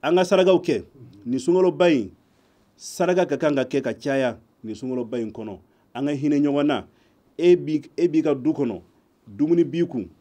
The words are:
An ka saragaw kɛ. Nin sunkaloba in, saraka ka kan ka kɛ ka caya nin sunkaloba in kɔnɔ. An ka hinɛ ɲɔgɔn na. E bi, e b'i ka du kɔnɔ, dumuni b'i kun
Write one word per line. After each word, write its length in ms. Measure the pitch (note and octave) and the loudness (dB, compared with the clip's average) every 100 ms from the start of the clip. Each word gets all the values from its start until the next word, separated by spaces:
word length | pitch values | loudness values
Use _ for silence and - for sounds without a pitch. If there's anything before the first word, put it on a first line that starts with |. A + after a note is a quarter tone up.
An 140 | C#3+ F3+ | 2 2
ka 60 | F3+ | 4
saragaw 320 | F#3+ F#3 F3+ | 4 4 2
kɛ. 240 | F3+ A#2+ - _ A#2+ - | 2 -4 -4 _ -20 -16
Nin 140 | A#2+ C3 | -6 -4
sunkaloba 480 | C3 F3+ F#3 D3+ F3+ | 0 2 2 2 2
in, 160 | D3 G2+ _ _ _ _ _ _ _ | 2 -2 _ _ _ _ _ _ _
saraka 460 | - - F3+ F3+ | -20 -4 0 0
ka 120 | F3+ C#3 | 0 0
kan 160 | D#3 | 0
ka 80 | C#3 | 0
kɛ 160 | B2+ C#3 | 0 -2
ka 100 | C3 | -4
caya 420 | G#2 C#3+ C3+ B2+ G#2 _ _ | -6 -4 0 -2 -4 _ _
nin 120 | A2 | -14
sunkaloba 460 | G#2+ B2+ B2+ A#2 B2 | -10 -6 -6 -6 -6
in 80 | A2+ | -8
kɔnɔ. 280 | G#2+ G#2+ F#2+ _ _ _ | -10 -14 -14 _ _ _
An 120 | A#2+ C#3+ | -8 -6
ka 60 | |
hinɛ 300 | C#3+ D3 C#3+ | -2 0 2
ɲɔgɔn 240 | D3 C#3+ D3 | 2 2 0
na. 180 | B2+ E2+ _ _ _ _ - | -2 -6 _ _ _ _ 0
E 160 | F3 F3 | 4 4
bi, 260 | C#3+ D#3 - - | 2 -6 -6 -2
e 120 | E3+ | 0
b'i 120 | D#3 | 2
ka 120 | D#3 | 0
du 180 | C#3 C3 | 0 -2
kɔnɔ, 300 | D#3 C3 F#2+ _ _ _ _ - | 0 -2 -4 _ _ _ _ -20
dumuni 380 | G2+ D3+ E3+ | -4 2 4
b'i 220 | D3+ D#3+ E3+ | 2 0 -2
kun 220 | C3 F2 _ | -4 -8 _